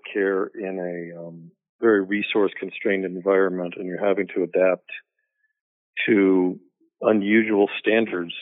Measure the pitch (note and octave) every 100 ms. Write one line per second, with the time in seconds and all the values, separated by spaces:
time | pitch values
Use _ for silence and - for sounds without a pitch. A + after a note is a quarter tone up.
0 | - G#2+ G2 F#2+ - A#2 F#2+ F#2+ F2 F2
1 | E2+ E2+ E2+ E2+ E2+ _ _ _ A#2 G#2
2 | F#2+ G#2 - A2 G2 - F#2+ - A2 G2
3 | F#2 F#2 F#2+ F#2+ F#2+ F2+ F2 - F#2 F2
4 | G2+ F#2+ F#2 G2 E2+ F#2 F#2 F2 - -
5 | - _ _ _ _ _ _ _ _ -
6 | - G#2 F#2+ F#2 F2+ F#2+ _ _ _ -
7 | A#2 G#2+ G2+ A2 A2 G2+ G2+ - G#2 A2
8 | G#2+ F#2 E2+ -